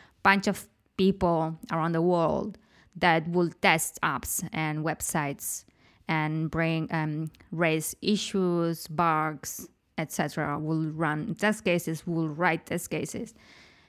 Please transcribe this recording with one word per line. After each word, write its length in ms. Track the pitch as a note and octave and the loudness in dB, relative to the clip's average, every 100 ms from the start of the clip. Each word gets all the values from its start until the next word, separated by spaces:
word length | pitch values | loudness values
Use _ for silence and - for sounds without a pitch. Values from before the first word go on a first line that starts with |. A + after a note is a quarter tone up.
| - _ | -20 _
bunch 240 | G3 G3 G#3 | 4 4 4
of 220 | G3 - _ _ - | -2 -6 _ _ 2
people 640 | F#3+ G3 F3 E3 D#3+ D#3+ - | 4 4 2 2 0 -4 -4
around 200 | E3 E3 | -2 0
the 100 | E3 | 2
world 560 | F3 F3 D#3 D3+ G#3+ - _ _ _ E3+ | 4 4 2 0 -2 -8 _ _ _ 0
that 320 | F3+ E3 E3 | 2 4 2
will 220 | F3 E3+ - | 2 2 2
test 360 | G3 D#3+ - - | 2 4 0 -2
apps 440 | D#3+ C3 - - E3 | -2 -2 -4 -6 -4
and 320 | D#3+ D#3 D3+ | -2 -2 -2
websites 800 | D#3 D#3 - E3+ C#3+ C#3+ - - - _ _ _ - | -2 -4 -2 -2 -2 -4 -8 -10 -12 _ _ _ -4
and 420 | D#3+ D#3 D#3+ D#3+ | 0 0 0 -2
bring, 380 | D#3+ E3 D#3+ D#3+ | 0 0 0 0
um, 380 | D#3+ D#3 D3+ D#3+ - - | -2 -2 -2 -6 -10 -10
raise 460 | E3 E3+ D#3+ - - | 0 2 2 -2 -4
issues, 840 | - G#3 - G3 F3+ F3 E3+ E3 - | 0 0 0 0 2 2 0 -2 -6
bugs, 800 | D#3 E3+ D#3 D#3 D3 - - - _ _ - | 0 2 2 0 -4 -10 -12 -14 _ _ -8
et 160 | D#3 | -6
cetera. 460 | - D3+ - D3 D3 | -2 -2 -2 -2 -2
Will 320 | D3+ D#3+ D#3 | -2 -2 -2
run 440 | D#3 D#3+ D3+ D#3 | -2 -2 -2 -4
test 300 | E3 G#3 G#3+ | 0 0 0
cases, 420 | F#3 F3 E3 D#3+ - | 0 0 0 -6 -4
will 220 | E3 D#3+ | -2 -2
write 380 | D3 E3+ E3 - | 0 0 0 -2
test 240 | F3 - | -6 -4
cases. 440 | D#3 - - A3+ - - - - _ | -6 -6 -8 -10 -14 -20 -20 -20 _